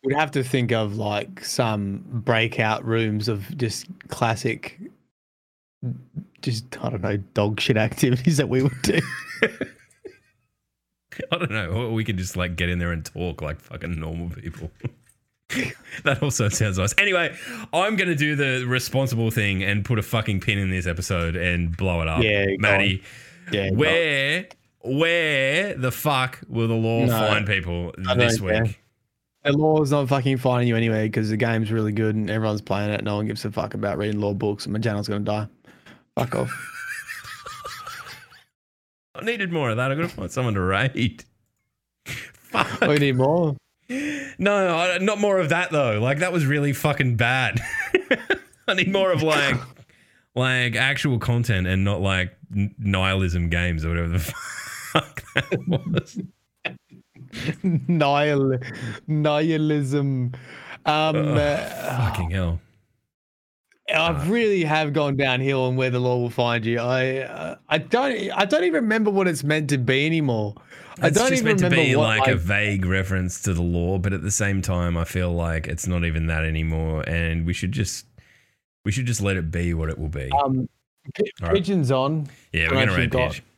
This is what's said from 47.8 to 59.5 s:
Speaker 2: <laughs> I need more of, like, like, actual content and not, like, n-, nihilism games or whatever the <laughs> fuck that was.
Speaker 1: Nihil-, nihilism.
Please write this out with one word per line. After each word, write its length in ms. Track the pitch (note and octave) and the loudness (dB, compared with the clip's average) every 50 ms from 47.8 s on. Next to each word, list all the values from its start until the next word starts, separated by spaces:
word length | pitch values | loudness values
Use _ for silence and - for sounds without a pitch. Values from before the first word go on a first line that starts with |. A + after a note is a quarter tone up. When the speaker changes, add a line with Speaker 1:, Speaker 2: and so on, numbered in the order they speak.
| - - - F#4 - - C4+ - | -6 -2 -2 -2 0 0 -2 -2
Speaker 2:
<laughs> 480 | - - G4 F#4+ - - _ _ _ - | 0 -4 -4 -4 -4 -18 _ _ _ -2
I 80 | G3+ | 0
need 160 | F3+ F3 F#3 | 2 2 2
more 200 | G3 G3 F#3+ F#3+ | 2 2 2 2
of, 120 | F3+ D3+ D#3 | 2 2 2
like, 320 | D#3+ D#3 D3 C#3+ C#3 B2+ A#2+ - - - - - _ _ _ _ _ _ _ _ _ _ | 2 2 2 2 2 0 -2 -4 -8 -18 -20 -20 _ _ _ _ _ _ _ _ _ _
like, 400 | G#2+ - C3 B2+ B2+ B2 A#2+ A2+ | 0 0 2 2 2 2 0 2
actual 420 | G#2 B2+ C3+ C#3+ C3+ - D3+ B2+ A2+ | 2 0 0 0 0 0 0 0 2
content 480 | - - A#2+ A#2+ A#2 - A2+ F#2+ F#2 F#2 | 2 2 2 2 2 2 2 2 2 2
and 160 | F#2 F#2+ F#2+ | 2 2 2
not, 160 | G2+ G2+ E2 | 2 2 0
like, 380 | F#2+ G2 F#2+ F#2 F2+ F2 - _ - - - | 0 0 2 0 0 -2 -6 _ -18 -8 -2
n-, 180 | G2+ G2+ G2+ - - | -2 -2 -2 -2 -4
nihilism 720 | A2 G2+ G2 F#2 F#2 F#2+ F#2+ F#2+ F#2+ F2+ E2 F2 F2 E2+ | 0 0 2 2 2 2 2 2 2 2 2 0 0 2
games 340 | E2 E2+ F2 F2+ E2+ D#2+ D2+ | 2 2 2 0 0 0 -2
or 60 | D#2+ | -2
whatever 200 | E2+ E2+ E2+ E2 | 0 0 0 0
the 100 | E2+ F#2 | 0 -2
<laughs> 0 | |
fuck 1040 | D#2+ - - - - - - - - - - - - - - D#3 - - - - - - - | -2 -4 -8 -10 -12 -12 -12 -12 -12 -12 -14 -14 -14 -2 -2 -2 -2 -2 -14 -16 -16 -6 -4
that 260 | - - - F#3+ - - - | -4 -2 -2 -4 -4 -2 0
was. 520 | F3 C#3 - E3+ - - - - - A3 F#3+ F#3+ _ _ _ _ _ _ _ - - - _ _ - - _ _ _ - B2+ B2+ - A2+ B2 C#3+ D#3+ - - | -2 -2 0 0 -2 -2 -2 -4 -10 -12 -12 -12 _ _ _ _ _ _ _ -10 -10 -10 _ _ -20 -20 _ _ _ -20 -20 -16 -12 -8 -6 -6 -6 -2 -2
Speaker 1:
Nihil-, 960 | F#3+ E3+ C#3+ B2+ C3 F3 D#3+ D3+ C#3 C#3+ C#3+ D3 D3+ D3 C#3 C#3 C3+ C3 B2 B2+ - - - B2 A#2 A2 - - - | 0 0 0 0 2 2 2 4 4 4 4 2 2 2 2 2 2 2 0 -2 -8 -10 -10 -8 -8 -10 -10 -6 -2
nihilism. 1300 | D#3 D3+ D3 D3+ D3 D3 D#3 E3+ | -2 0 2 2 2 2 2 2